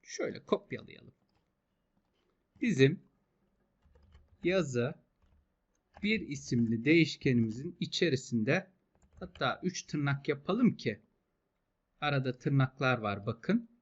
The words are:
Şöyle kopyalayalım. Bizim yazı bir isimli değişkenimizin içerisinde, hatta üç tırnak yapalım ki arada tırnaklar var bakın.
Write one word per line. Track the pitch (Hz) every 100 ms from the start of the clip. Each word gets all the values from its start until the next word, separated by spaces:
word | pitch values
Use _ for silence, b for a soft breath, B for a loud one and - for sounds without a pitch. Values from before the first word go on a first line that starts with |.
Şöyle | - - - 110
kopyalayalım. | - - - - - - - _ _ _ _ _ _ _ _ _ _ _ _ _ _ _
Bizim | 240 139 135 175 _ _ _ _ _ _ _ _ _ _ _ - _ _
yazı | 170 190 147 120 123 170 _ _ _ _ _ _ _ _ _ -
bir | 202 220 -
isimli | 139 - 123 113 113
değişkenimizin | 123 170 160 - 143 120 113 117 156 -
içerisinde, | 165 - 175 131 - 120 107 170 185 _ _ _ _ -
hatta | 180 - 135 -
üç | 180 -
tırnak | - 151 143 139 -
yapalım | 143 - 208 240 -
ki | 123 101 _ _ _ _ _ _ _ _ _ _
arada | 147 143 131 123
tırnaklar | 156 139 131 - 131 123
var | 107 98 107
bakın. | 117 - 226 - _